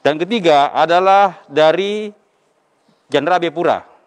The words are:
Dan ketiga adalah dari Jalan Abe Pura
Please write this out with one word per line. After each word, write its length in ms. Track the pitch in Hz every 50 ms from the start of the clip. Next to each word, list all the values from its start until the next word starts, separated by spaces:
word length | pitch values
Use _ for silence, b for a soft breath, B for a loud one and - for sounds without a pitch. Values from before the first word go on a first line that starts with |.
Dan 160 | _ 143 151
ketiga 560 | 156 175 180 240 233 175 170 147 143 139 - -
adalah 640 | 135 156 160 170 180 185 190 190 196 202 190 160 - _
dari 640 | _ 143 147 156 160 160 180 196 202 208 214 214 208 208 _ _ _ _ _ _ _ _ _ _ _ _ _ _ _ _ _ _ _ -
Jalan 240 | 143 139 160 180
Abe 160 | 180 170 165 143
Pura 320 | 165 175 156 113 90 - - _ _ _